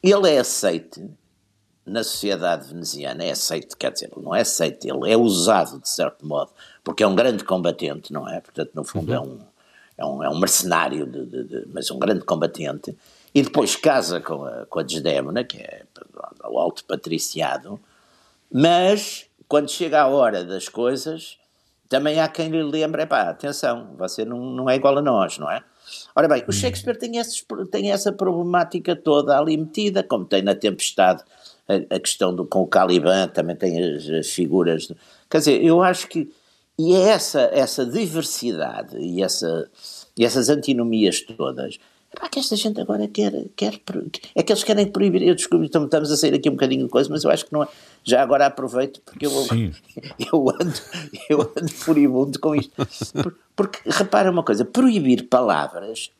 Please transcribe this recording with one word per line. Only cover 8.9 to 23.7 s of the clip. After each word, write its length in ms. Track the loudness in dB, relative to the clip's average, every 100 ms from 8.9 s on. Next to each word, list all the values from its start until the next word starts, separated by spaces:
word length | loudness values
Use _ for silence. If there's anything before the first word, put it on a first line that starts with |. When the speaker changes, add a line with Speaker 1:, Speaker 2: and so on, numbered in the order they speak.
| -8 -4
Speaker 2:
Uhum. 40 | -4
Speaker 1:
é 40 |
um, 200 | -6 -14 -20 _ _ _ _ -10
é 80 | -8
um, 180 | -4
é 60 | -4
um 100 | 0
mercenário, 680 | 0 0 0 0 0 -4 -6
de, 180 | -8 -10
de, 180 | -10
de, 240 | -8 -10 -10
mas 160 | -10 -8
um 60 | -4
grande 220 | -2 -2
combatente, 720 | -2 -2 -2 -4 -10 -10 -12 -16 _ _ _
e 80 | 0
depois 340 | 2 0 0 2
casa 440 | 2 2 0 -6
com 240 | -6 -8 -8
a, 200 | -12 -8
com 120 | -6
a 40 |
Desdémona, 600 | -4 -4 -2 -2 -2 -6
que 140 | -6 -12
é 260 | -16 -18 -20 -20 -20 -18 -18 -14 -6
o 80 | -2
alto 240 | -2 -4 -8
patriciado, 960 | -8 -6 -6 -6 -4 -4 -4 -10 -18 _ _ _ _ _ _ _
mas 760 | 2 4 6 4 2 -2 -12 -18 _ _
quando 220 | 2 2
chega 320 | -6 0 4
a 60 | 4
hora 360 | 6 4 2
das 240 | -4 -8 -8
coisas, 680 | -2 0 0 -6 -10 -12 -20 _ _ _ _ _
também 300 | 0 0 0
há 80 | 0
quem 220 | -2 -2
lhe 140 | -2
lembre, 400 | -2 -2 -2 -2
"Epá, 200 | -2 0
atenção, 640 | -2 -4 -8 -4 -2